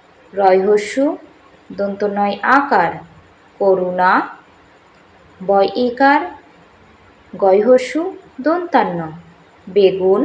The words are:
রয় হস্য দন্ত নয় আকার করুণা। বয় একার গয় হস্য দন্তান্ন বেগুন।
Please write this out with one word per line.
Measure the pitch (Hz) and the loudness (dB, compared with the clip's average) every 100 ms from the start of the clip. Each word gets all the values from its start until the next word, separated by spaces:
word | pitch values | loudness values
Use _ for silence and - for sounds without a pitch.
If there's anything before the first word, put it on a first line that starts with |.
| _ _ _ | _ _ _
রয় | 190 190 190 | 0 2 4
হস্য | 196 208 208 - 285 370 - _ _ _ - | 4 0 0 -2 -2 -4 -12 _ _ _ -16
দন্ত | 190 202 196 | -8 -8 -4
নয় | 208 202 202 202 - | -4 -2 -2 -2 0
আকার | 269 285 214 165 160 - - - _ _ - | 2 2 0 -2 -4 -14 -20 -20 _ _ -4
করুণা। | 196 185 180 180 185 233 349 - - _ _ _ _ _ _ _ _ - | 0 0 0 -2 0 0 -2 -10 -20 _ _ _ _ _ _ _ _ -10
বয় | 185 196 190 240 | -2 2 0 0
একার | 247 - 277 294 349 - - _ _ _ _ _ _ _ _ | -4 2 2 2 -2 -10 -20 _ _ _ _ _ _ _ _
গয় | 180 190 190 | -2 2 2
হস্য | 220 254 - 302 359 381 - - | 4 2 2 -6 -6 -10 -16 -8
দন্তান্ন | 269 349 349 254 196 175 160 165 - _ _ _ - | -4 -2 -2 -2 0 -4 -10 -14 -20 _ _ _ -4
বেগুন। | 185 190 190 185 202 | 2 2 2 0 0